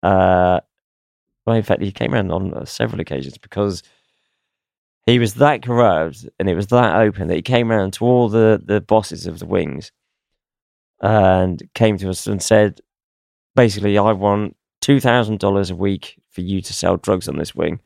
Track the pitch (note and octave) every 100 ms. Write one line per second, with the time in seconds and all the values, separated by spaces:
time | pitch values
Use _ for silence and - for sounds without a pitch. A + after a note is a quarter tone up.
0 | F2+ F#2+ F#2 F#2 F2+ F2+ _ _ _ _
1 | _ _ _ _ - A2+ G#2 G#2 G2 G2
2 | A#2+ B2 F#2+ E2+ F#2 - C2 - A#2 F#2+
3 | E2+ C#2+ C2+ - _ - G2+ F2 _ _
4 | _ _ _ _ _ _ _ _ _ _
5 | - A#2+ A#2 A2 C#3+ C#3 B2 A#2+ A#2 E2+
6 | D#2+ C#2 - _ F#2+ F2 G2+ A#2+ A#2 F2
7 | A2 G2+ E2+ E2+ - B2 A#2 A2+ F#2+ F#2+
8 | A#2+ B2 A#2+ A2 A2 A2 - G#2 G#2 A2
9 | G#2 E2 E2+ E2+ E2+ F#2+ D2+ C#2 - _
10 | _ _ _ _ _ _ _ _ _ _
11 | G#2 G#2+ F#2+ F#2 F#2 F2 - - A2+ G2+
12 | F#2+ F#2 - G2+ - A2 G#2 - _ _
13 | _ _ _ _ _ - A#2+ G2 G2+ G2+
14 | G2+ G2+ G2+ G2+ G#2+ - _ _ - C#3
15 | B2+ A#2+ G#2+ G#2+ G2+ G2 F#2 F2 G2 F#2+
16 | - _ _ - F2+ G2 F#2+ - F2+ F2+
17 | - F#2 - D2 E2 - D#2+ E2